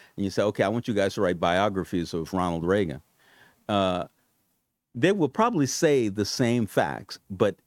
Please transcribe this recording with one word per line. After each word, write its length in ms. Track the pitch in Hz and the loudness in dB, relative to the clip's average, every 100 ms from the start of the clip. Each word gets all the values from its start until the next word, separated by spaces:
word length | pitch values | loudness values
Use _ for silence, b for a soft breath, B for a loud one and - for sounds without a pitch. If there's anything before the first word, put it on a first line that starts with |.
| b b | b b
and 80 | |
you 60 | 98 | -4
say, 100 | 104 | 0
"Okay, 200 | 104 104 | 0 0
I 40 | 101 | 0
want 220 | 117 120 | 0 -2
you 40 | |
guys 220 | 101 98 | 0 0
to 60 | - | 0
write 180 | 92 90 | -2 0
biographies 720 | 87 90 107 95 82 90 85 | 0 2 0 -2 -4 -4 -4
of 200 | 85 80 | -6 -4
Ronald 320 | 92 90 85 | -2 -2 0
Reagan." 360 | 82 101 87 67 _ _ b b b b - | 0 0 0 -6 _ _ b b b b -2
Uh, 380 | 104 95 90 - _ _ _ _ _ _ _ _ | 0 0 -2 -6 _ _ _ _ _ _ _ _
they 200 | 120 165 | 0 0
will 160 | 202 143 | 2 0
probably 360 | - 233 180 | 0 0 2
say 440 | 135 - 160 143 110 | 0 2 4 4 2
the 160 | 101 | -2
same 400 | 101 - 120 120 | -2 0 2 2
facts, 540 | 107 - 87 58 - - - | 0 0 0 -2 -12 -18 -6
but 260 | 95 107 - | 0 0 0